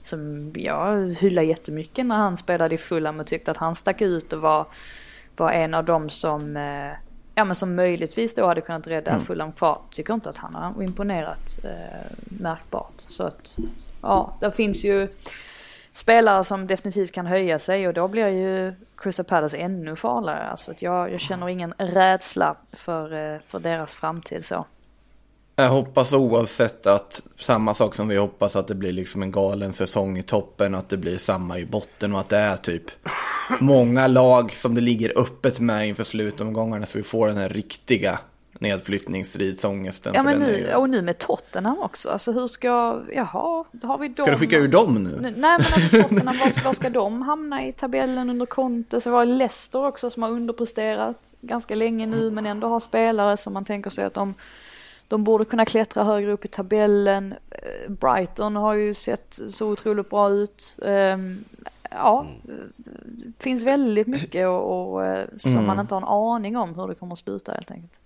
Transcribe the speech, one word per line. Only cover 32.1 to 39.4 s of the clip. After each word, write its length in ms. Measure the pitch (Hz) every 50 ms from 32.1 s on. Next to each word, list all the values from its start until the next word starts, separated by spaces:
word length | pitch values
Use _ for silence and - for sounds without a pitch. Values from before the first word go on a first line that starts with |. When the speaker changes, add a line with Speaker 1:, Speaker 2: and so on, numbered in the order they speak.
| 101
Speaker 2:
och 60 | 95
att 100 | 95 -
det 80 | 107
är 200 | 104 107 104 95
typ 260 | - - - 85 85 - - - - _ - - - - - - - - - 254 -
många 480 | 131 139 139 131 120 120 120 131 131
lag 440 | 131 127 127 127 127 127 123 120 -
som 240 | - - - 127 117
det 60 | 120
ligger 380 | 117 123 120 107 113 113 - -
öppet 400 | 120 123 - - - 131 120 -
med 280 | 117 117 107 107 107
inför 160 | 107 101 107 110
slutomgångarna, 840 | - - 107 107 104 101 - 104 110 110 113 113 113 110 104 104
så 120 | - -
vi 60 | 104 104
får 240 | - - 113 113
den 100 | 107 104
här 120 | 101 95 95
riktiga 680 | 92 104 101 - - - _ - 123 98 95 95 87 - - - _ _ _ _ _ -
nedflyttningsstridsångesten, 1500 | 113 104 98 92 - - 101 95 - - 95 95 90 - - -